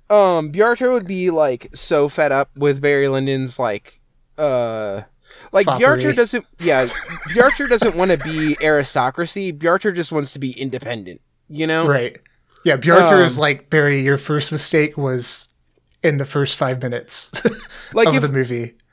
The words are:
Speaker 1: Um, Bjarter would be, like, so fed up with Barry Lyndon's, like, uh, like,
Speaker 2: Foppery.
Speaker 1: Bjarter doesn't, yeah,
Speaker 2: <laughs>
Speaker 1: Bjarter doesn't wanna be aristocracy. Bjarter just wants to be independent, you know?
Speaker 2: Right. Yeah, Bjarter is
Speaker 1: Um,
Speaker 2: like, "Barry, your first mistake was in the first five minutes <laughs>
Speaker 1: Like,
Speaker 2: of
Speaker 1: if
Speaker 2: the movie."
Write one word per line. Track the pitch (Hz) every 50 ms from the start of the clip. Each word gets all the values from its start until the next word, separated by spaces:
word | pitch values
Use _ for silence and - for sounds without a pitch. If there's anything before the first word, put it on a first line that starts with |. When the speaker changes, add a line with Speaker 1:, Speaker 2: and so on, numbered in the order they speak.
| _ -
Speaker 1:
Um, | 208 208 196 185 175 165 156 151
Bjarter | 147 185 214 233 240 - 254 247
would | 254 240 190 175
be, | 196 185 180 180
like, | 165 156 151 139 127 120 - - -
so | - - - - 147 143 147
fed | - - 156 143
up | 135 139 139 - - 139
with | 143 147 139 139
Barry | 143 143 143 139 139 139
Lyndon's, | 135 135 135 135 135 135 131 127 123 -
like, | 127 113 104 104 - - - _ _ _ _ _ _ _ _ -
uh, | 151 143 131 123 120 117 113 110 107 101 98 104 104 - _ _ _ _ - - - -
like, | - 190 196 185
Speaker 2:
Foppery. | 135 -
Speaker 1:
Bjarter | 240 277 311 - - 302 254
doesn't, | 240 233 - - - - _ _ -
yeah, | 170 170 143 131 127
Speaker 2:
<laughs> | 120 - - - - - - - 151 165
Speaker 1:
Bjarter | 233 247 277 277 - 285 233
doesn't | 247 214 233 220 160
wanna | 170 185 190 175 143
be | 139 156 160 156 156 151 147 -
aristocracy. | 151 156 151 147 135 - - 143 123 127 - - 170 165 - 202 196 185 156
Bjarter | 143 160 165 175 185 - 214 180
just | 175 160 -
wants | 160 151 143 135 -
to | 139
be | 139 131 123 110
independent, | 135 135 123 120 - 113 120 110 95 90 85 - _ _ _ _ _ -
you | 151 147 160 160
know? | 160 160 165
Speaker 2:
Right. | 151 143 131 120 - - - _ _ _ _ _ _ _ _ -
Yeah, | 175 143 -
Bjarter | - 165 175 185 175 165 151 185 175
is | 160 123 139
Speaker 1:
Um, |
Speaker 2:
like, | 151 147 143 143 - -
"Barry, | 160 156 143 143 143 139 131
your | 135 139 139
first | - - 151 147 139 -
mistake | 156 147 - - - 156 147 147 151 147
was | 139 135 127 123 120 - - - - - _ _ _ _ _ _ _ _ _ _ -
in | 165 147 139
the | 139
first | 139 - 147 143 139 - -
five | 147 127 131 127
minutes | 131 123 120 120 - - - - - - - - - 226 - - -
<laughs> | - - - - - -
Speaker 1:
Like, | 220 233 165
Speaker 2:
of | -
Speaker 1:
if | 254
Speaker 2:
the | 190 143
movie." | 135 135 127 120 123 120 117 117 - _ _ _